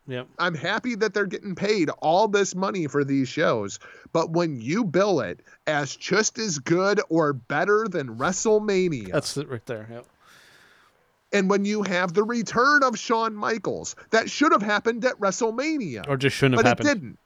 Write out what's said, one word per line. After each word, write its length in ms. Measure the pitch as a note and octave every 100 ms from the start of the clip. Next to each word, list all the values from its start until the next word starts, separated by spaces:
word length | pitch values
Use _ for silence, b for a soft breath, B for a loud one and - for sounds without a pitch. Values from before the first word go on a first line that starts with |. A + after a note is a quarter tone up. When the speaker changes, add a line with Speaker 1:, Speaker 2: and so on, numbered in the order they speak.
| -
Speaker 1:
Yep. 200 | B2+ B2+ -
Speaker 2:
I'm 180 | F3 D#3+
happy 400 | E3 G#3+ B3 A3+
that 180 | G#3+
they're 120 | G#3 G3
getting 280 | F3+ G3+ F3
paid 340 | G3 G#3+ D3 -
all 280 | D3+ F3 G#3+
this 260 | G3+ G3 F#3
money 320 | F#3+ G#3 D3+
for 160 | C#3+ C#3
these 240 | C#3 B2
shows, 500 | - F3 B2+ G2+ - B B B
but 180 | D#3+ E3
when 280 | E3 E3+ C3+
you 240 | A2+ F#3+
bill 380 | A3+ D3+ G3+ E3+
it 180 | G2+ F2 _ b -
as 280 | D3+ C#3 -
just 420 | - F#3+ A3 -
as 180 | A3 D3
good 400 | B2+ E3+ F#3+ G#3 -
or 240 | E3 D3+
better 540 | C3+ - D3 F#3 G#3 A3+
than 300 | F3 C3+ A2+
WrestleMania, 920 | C#3+ F#3+ A3+ G#3+ G#3+ F#3+ F#3 C#3+ G2
Speaker 1:
That's 240 | D3 - -
it 100 | D3
right 180 | A#2+ -
there. 200 | A2+ A2
Yep. 160 | A#2 B2+ _ b b b b b b b b b _ _
Speaker 2:
and 160 | G3+ F#3+
when 140 | G3+ G3+
you 180 | G#3+
have 300 | G3 F3+ F#3
the 100 | E3+
return 600 | G#3+ A#3+ G#3 A3+ C4 D4
of 140 | C4+ A3+
Shawn 360 | - A3+ A3+ G#3+
Michaels, 600 | G#3+ A3+ - A2+ E2 - B
that 200 | A3+ -
should 220 | - D4
have 100 | D#4+
happened 440 | G#3 G#3 - A#3+ B3
at 120 | -
WrestleMania. 880 | G3 F#3 A3+ A3+ D4 D#4 G3 A2+ A2+
Speaker 1:
Or 100 | C3+
just 180 | C3+ -
shouldn't 200 | C3+ B2
have 80 |
Speaker 2:
But 40 | A#2+
Speaker 1:
happened. 220 | A#2+ D4
Speaker 2:
it 40 |
didn't. 260 | B3+ B2 -